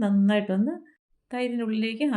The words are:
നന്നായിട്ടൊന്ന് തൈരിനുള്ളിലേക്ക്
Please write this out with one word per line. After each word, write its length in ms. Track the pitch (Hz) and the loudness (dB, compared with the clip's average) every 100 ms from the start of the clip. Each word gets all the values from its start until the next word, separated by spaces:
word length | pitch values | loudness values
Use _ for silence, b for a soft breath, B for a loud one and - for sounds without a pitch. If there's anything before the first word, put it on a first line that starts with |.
നന്നായിട്ടൊന്ന് 720 | 208 202 196 208 202 190 233 339 B _ _ _ _ | 0 4 4 2 0 0 0 -4 B _ _ _ _
തൈരിനുള്ളിലേക്ക് 720 | 247 247 240 226 220 220 226 294 | -4 -4 -2 -2 -2 -2 -2 0